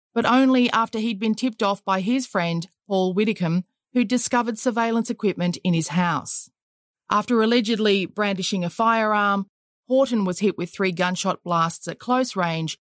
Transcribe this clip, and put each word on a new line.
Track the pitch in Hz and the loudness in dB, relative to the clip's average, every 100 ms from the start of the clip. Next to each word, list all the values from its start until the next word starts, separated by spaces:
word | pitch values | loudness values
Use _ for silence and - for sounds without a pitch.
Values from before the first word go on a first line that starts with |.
| _ | _
but | 233 240 | -2 2
only | 247 262 254 247 | 4 6 4 4
after | 220 226 220 | 2 -2 -2
he'd | 226 196 | -4 -2
been | 220 220 | -2 0
tipped | 254 - | -2 0
off | 202 202 202 | -2 -2 -2
by | 190 | -2
his | 190 269 254 | 0 -2 0
friend, | 196 170 170 165 _ - | -2 -2 -2 -6 _ -2
Paul | 190 185 | 0 2
Whitcomb, | 180 220 208 165 175 - _ _ | 2 0 0 0 0 -4 _ _
who | 247 | -2
discovered | 220 247 - 240 233 220 | 0 0 0 0 -2 -2
surveillance | 254 226 226 226 226 | -2 0 0 0 -2
equipment | 247 208 175 175 - | -2 -2 0 -2 0
in | 185 | 0
his | 165 160 | 0 0
house. | 170 175 151 - - - _ _ _ _ _ - | 0 0 -2 -4 -8 -10 _ _ _ _ _ -2
After | 208 208 233 | -2 2 2
allegedly | 220 247 214 220 214 196 180 | 4 2 2 0 2 2 -2
brandishing | - 208 196 185 190 170 | -2 -2 -2 -2 -2 -2
a | |
firearm, | - 226 226 214 208 202 202 196 _ _ _ - | 0 2 2 2 2 2 0 -4 _ _ _ 0
Horton | 262 262 226 185 | 2 2 2 0
was | 175 | 0
hit | 202 - | 0 0
with | 175 | -6
three | - 190 | -2 -2
gunshot | 170 180 180 190 - | 0 -2 0 -2 -4
blasts | 175 170 165 - 170 | -2 0 0 -2 -10
at | - | -8
close | - 254 254 190 | -2 0 0 -2
range | 170 160 160 - _ | -2 -2 -4 -8 _